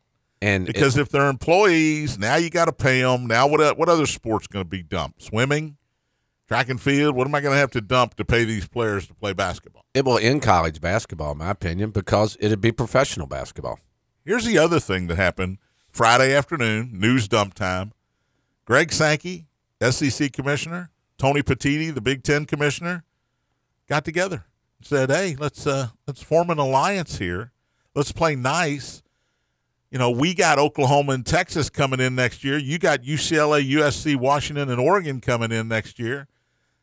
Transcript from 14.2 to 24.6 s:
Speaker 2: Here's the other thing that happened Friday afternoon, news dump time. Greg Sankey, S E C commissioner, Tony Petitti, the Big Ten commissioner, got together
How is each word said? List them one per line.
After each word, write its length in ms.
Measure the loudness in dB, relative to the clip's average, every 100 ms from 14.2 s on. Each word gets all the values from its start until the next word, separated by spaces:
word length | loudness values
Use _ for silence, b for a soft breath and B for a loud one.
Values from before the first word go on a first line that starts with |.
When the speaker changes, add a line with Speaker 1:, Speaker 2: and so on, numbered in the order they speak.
| -4
Speaker 2:
Here's 180 | -2
the 140 | 2 4
other 200 | 4 2
thing 280 | 0 -2 -2
that 100 | 0
happened 400 | 0 0 -6 -8 _ _ _
Friday 440 | 2 4 6 6 2
afternoon, 540 | 0 -2 -2 -2 -4
news 340 | -2 2 2 2
dump 260 | 0 0
time. 380 | -2 -4 -4 -6 -14 _ _ _ _ _ _ 2
Greg 260 | 2 2
Sankey, 540 | 2 2 0 -4 -14 -16 _ _ _
S 220 | -2 0
E 80 | -2
C 180 | 0 -4
commissioner, 640 | -4 -4 -4 -6 -12 -14 _ _ -2
Tony 260 | 0 0
Petitti, 500 | 0 -2 0 -2 -4
the 100 | -4
Big 200 | -4 -2
Ten 220 | 0 -2
commissioner, 600 | -2 -2 -2 -2 -6 -10 -12 _ _ _ _ _ _ _ _
got 160 | -4
together 400 | -2 -2 -2 -4 -12 _